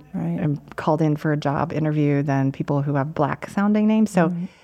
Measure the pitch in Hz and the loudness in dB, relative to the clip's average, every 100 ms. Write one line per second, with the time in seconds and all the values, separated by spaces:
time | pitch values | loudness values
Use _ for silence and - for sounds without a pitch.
0 | - 185 170 170 165 147 - - - 156 | -8 -6 -4 -2 -2 -2 -6 -6 -2 2
1 | 156 147 156 147 147 143 147 - 156 151 | 2 0 0 -2 0 -2 -2 -2 -2 2
2 | 143 143 143 139 135 135 156 143 143 143 | 2 2 0 0 0 -2 -2 -2 0 -2
3 | 139 160 139 151 - - 202 214 214 220 | -2 -2 -2 -2 -6 -2 2 2 4 4
4 | 214 185 180 175 180 - | 2 4 2 0 -6 -12